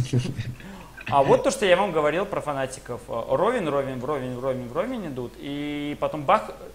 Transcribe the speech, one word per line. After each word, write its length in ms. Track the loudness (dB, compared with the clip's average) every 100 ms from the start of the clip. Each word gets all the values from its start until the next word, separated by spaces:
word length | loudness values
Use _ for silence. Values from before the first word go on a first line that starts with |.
| 2 2 0 -2 -6 -8 -12 -16 -16 -14 0
А 120 | 4
вот 200 | 6 6
то, 80 | 4
что 140 | 2
я 120 | 6 6
вам 140 | 6
говорил 340 | 2 2 2 0
про 160 | -2
фанатиков. 580 | -2 -2 -4 -6 -10 -10 -6
Ровень, 580 | -4 0 2 4 2 0
ровень, 320 | 0 0 -4
вровень, 360 | -2 -2 -4
вровень, 340 | -4 -2 -2 -4
вровень 380 | -4 -2 -4 -6
идут, 260 | -6 -8 -8
и 580 | -8 -6 -6 -6 -6 -4
потом 240 | -4 -2
бах, 260 | 2 2 2 -10 -14